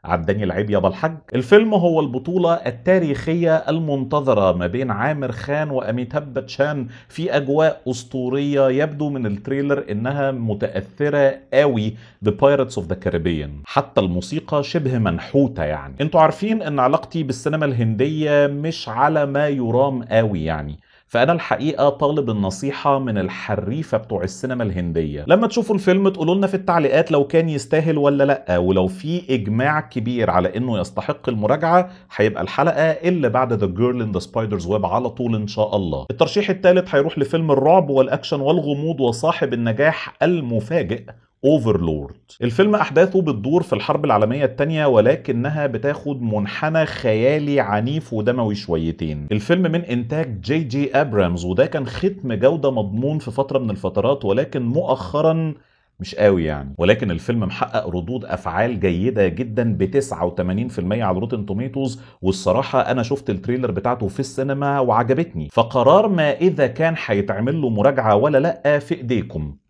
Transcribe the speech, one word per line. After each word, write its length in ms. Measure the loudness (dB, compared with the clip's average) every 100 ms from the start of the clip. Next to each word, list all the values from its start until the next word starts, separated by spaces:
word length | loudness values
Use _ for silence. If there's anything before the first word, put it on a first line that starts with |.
| -2
عداني 380 | -2 0 -2
العيب 260 | 0 -2 0
يابا 180 | 2 0
الحاج. 300 | 0 -4 -6 -6 -6
الفيلم 380 | 6 6 6
هو 260 | 2 2 2
البطولة 540 | 0 -4 -4 0 2
التاريخية 1000 | 0 -2 -4 2 2 2 -2 -2 0 2 2
المنتظرة 960 | 2 -2 0 -2 -2 0 2 4 4
ما 160 | 2 0
بين 240 | -2 -2
عامر 400 | -2 -2 -2 -4
خان 380 | -6 -4 -2 -2
وأميتاب 640 | -4 -2 -4 -2 -6 -4
باتشان 540 | -8 -8 -2 -2 -2 -8 -12 -16
في 300 | -6 -2 -2
أجواء 440 | 0 2 2 2 -6
أسطورية، 800 | -6 -6 -6 -2 -2 0 2 2
يبدو 400 | 2 -2 -2 -4
من 160 | -2 -4
التريلر 580 | -4 -4 -2 0 -2 -2
إنها 400 | -4 -2 -2 -2
متأثرة 1040 | -2 -4 -2 -4 -6 -8 -4 0 4 2 2 0
قوي 420 | 4 4 2 -2 -6 -18 _
ب 80 | -2
Pirates 440 | 4 4 4 0
of 100 | -4
the 120 | -6 -4 -2
Caribbean، 420 | -2 -2 -2 -6 -12 -2
حتى 360 | -2 0 0
الموسيقى 600 | 0 -2 -4 -8 -2 -4
شبه 340 | -2 -2 -2 0
منحوتة 640 | 0 0 0 2 2 0
يعني. 320 | -4 -4 -8 -4
انتوا 180 | 0 4
عارفين 400 | 4 4 -2 -2
إن 180 | -2 0
علاقتي 440 | 2 2 -2 -6
بالسينما 420 | -4 -4 -2 -2 -2
الهندية 840 | 0 0 0 -2 0 2 4 4
مش 420 | 0 -6 -6 -8
على 360 | 0 2 2 0
ما 220 | 0 0
يرام 560 | 0 0 2 2 0
قوي 400 | 0 2 2 0 -2
يعني، 340 | -4 -6 -12 _ _ _
فأنا 240 | 2 2
الحقيقة 580 | 2 0 -2 0 2 2
طالب 400 | 2 0 0 -2
النصيحة 680 | 0 -2 -2 -8 -4 0 0
من 180 | 0 -2
الحريفة 800 | -4 -6 -6 -4 -4 -6 -2 -4
بتوع 260 | -2 -6
السينما 400 | -4 -6 -6 -4
الهندية. 640 | -4 -2 -2 -2 -4 -6 2
لما 200 | 2 2
تشوفوا 280 | -2 -2 0
الفيلم 340 | 2 2 2
تقولوا 260 | 0 0 0
لنا 120 | 0
في 60 |
التعليقات 580 | -2 0 0 2 2 2
لو 160 | 2 4
كان 220 | 2 2
يستاهل 480 | -2 0 0 2 2
ولا 260 | 2 4
لأ، 340 | 2 2 0 0
ولو 300 | 4 2 2
في 340 | -2 -6 -6 -2
إجماع 500 | -2 0 0 0 0
كبير 500 | -4 -6 -4 0 2
على 280 | 2 2 -2
إنه 220 | -2 -2
يستحق 500 | -4 -6 -6 -4 -4
المراجعة 600 | -2 0 0 4 2 2 -8 -18 0
هيبقى 280 | 0 0
الحلقة 380 | -6 0 0 2
اللي 460 | 0 0 0 0 0
بعد 340 | 0 0 0
The 140 | -2 0
Girl 280 | 0 0 -4
in 140 | -4
the 80 | -4
Spider's 400 | -4 -2 -4 -2
Web 180 | -2 0
على 240 | 0 -2
طول 260 | -4 -2 -2
إن 120 | -4
شاء 280 | -2 0 0
الله. 300 | -2 -6 -6
الترشيح 380 | -2 0 0 -2
الثالث 460 | 2 4 4 2 0
هيروح 240 | 0 -2
لفيلم 320 | -2 -2 2
الرعب 380 | 2 6 4 4
والأكشن 520 | 2 2 0 -2 -2
والغموض 580 | 2 0 0 -2 -2 0
وصاحب 540 | 0 2 -2 0 -2
النجاح 600 | 0 -2 2 2 2 -8 -2
المفاجئ 800 | 0 0 0 -4 0 -2 -2 -6 -8 -20 _ _ 2
اوفرلورد. 680 | 4 4 2 2 -2 -6 -16 _ -6
الفيلم 340 | -4 2 4 4
احداثه 460 | 2 4 4 4
بتدور 420 | 0 -2 2 0
في 100 | 2
الحرب 320 | -4 0 -2 2
العالميه 400 | 2 2 2 -2
الثانيه، 400 | 0 -2 2 4
ولكنها 840 | 6 4 2 0 -2 -2 -2 -2
بتاخد 540 | -2 -4 -4 -6 -4
منحنى 640 | -2 -2 -4 -4 -2 0 0
خيالي 720 | -2 0 2 2 2 0 0
عنيف 540 | 2 0 0 -4 -4
ودموي 420 | -2 -2 0 -2 -2
شويتين. 720 | -2 -2 -2 -4 -6 -6 -4
الفيلم 300 | -4 0 0
من 200 | 2 -2
انتاج 600 | -4 -6 -4 -6 -6 -8
جي 180 | -4 -4
جي 420 | -2 -4 -2 -2
ابرامز، 440 | 0 2 0 0 -2
وده 200 | 0 0
كان 200 | 0 -6
ختم 480 | -4 -4 -4 -6
جوده 380 | 2 2 2 0
مضمون 480 | 0 -4 -2 -2 -4
في 120 | -6
فتره 280 | -4 -2 -2
من 100 | -2
الفترات، 560 | -4 -2 0 0 0 0
ولكن 360 | 0 0 -2
مؤخرا 920 | -2 -2 0 -2 -2 0 2 2 -2 -8 _ _ _ _
مش 160 | -12 2
قوي 300 | 4 4 0
يعني. 300 | -4 -8 -2
ولكن 340 | 2 2 2
الفيلم 280 | -4 -2 -2
محقق 480 | -2 -4 -4 -4 -4
ردود 380 | -6 -6 -8 -6
افعال 540 | -8 -4 -2 -2 0
جيده 480 | 0 0 0 2 0
جدا 500 | 0 -4 -2 -2 0
بتسعة 480 | 0 0 -2 -4 -4
وتمانين 420 | -2 -2 -2 -4
في 120 | -4
المية 240 | -4 -2
على 160 | 0 -2
روتن 260 | -2 -6 -4
توميتوز، 560 | -6 -6 -4 -6 -6 -16 _
والصراحه 580 | -2 0 2 0 2 0
انا 240 | 0 0
شفت 260 | -2 -4 -4
التريلر 420 | -6 -2 -2 -2
بتاعته 360 | -2 -2 -2 -4
في 120 | -6
السينما 600 | -8 -4 -4 -2 -2 0
وعجبتني، 680 | 2 2 2 0 0 -6 -4
فقرار 560 | 0 2 4 6 6 6
ما 240 | 2 0
اذا 360 | 2 2 4 0
كان 280 | 2 -2 -2 -2
هيتعمل 560 | -2 0 -2 -2 0
له 80 | 0
مراجعه 460 | 2 2 4 4 4
ولا 220 | 4 4
لا 420 | 2 0 0 0
في 160 | 0 -6
ايديكم. 600 | -2 -2 -2 -6 -8 -10